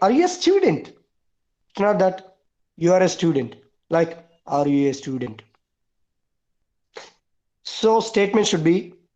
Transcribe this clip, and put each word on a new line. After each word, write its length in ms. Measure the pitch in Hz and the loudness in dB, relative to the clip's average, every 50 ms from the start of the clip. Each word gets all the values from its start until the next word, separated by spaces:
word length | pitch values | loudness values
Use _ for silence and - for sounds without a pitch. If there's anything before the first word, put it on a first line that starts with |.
| - | 0
Are 80 | 196 | 2
you 140 | 240 277 349 | 2 2 2
a 40 | 359 | 0
student? 600 | 359 - - 320 381 403 370 277 165 135 - - - _ _ _ _ _ _ _ _ _ _ _ _ _ _ _ | -2 0 0 2 2 4 4 2 0 0 -4 -10 -18 _ _ _ _ _ _ _ _ _ _ _ _ _ _ _
It's 100 | _ - | _ -2
not 180 | 196 208 208 180 | 0 0 2 2
that 380 | 190 185 185 - - - _ _ _ _ _ _ _ _ _ | 2 0 0 -2 -8 -20 _ _ _ _ _ _ _ _ _
you 160 | - 165 170 180 | -4 0 2 4
are 100 | 185 185 | 4 4
a 60 | 175 | 2
student. 480 | - - - 165 160 139 123 117 - - _ _ _ _ _ _ | 0 0 0 0 0 0 -2 -4 -8 -14 _ _ _ _ _ _
Like, 280 | - 165 170 165 - - - _ _ _ _ | 0 0 0 0 -4 -8 -20 _ _ _ _
Are 200 | - - 143 143 143 | -6 -4 -2 0 0
you 220 | 143 143 139 139 | 2 2 2 0
a 40 | 131 | -2
student? 480 | 135 - - 131 127 123 120 107 - - _ _ _ _ _ _ _ _ _ _ _ _ _ _ _ _ _ _ _ _ _ _ _ _ _ _ _ _ _ _ - - - _ _ _ _ _ _ _ _ _ _ _ | -4 -8 -10 -8 -8 -8 -10 -12 -16 -20 _ _ _ _ _ _ _ _ _ _ _ _ _ _ _ _ _ _ _ _ _ _ _ _ _ _ _ _ _ _ -20 -20 -20 _ _ _ _ _ _ _ _ _ _ _
So 360 | - - - - 220 220 226 | -16 -10 -4 0 0 2 0
statement 460 | 220 220 - 214 202 196 202 220 208 | 0 -2 -2 -2 0 0 0 0 0
should 180 | - - 175 156 | 0 -2 0 0
be 300 | 160 175 190 214 - - - _ _ _ | 0 0 0 -2 -6 -12 -20 _ _ _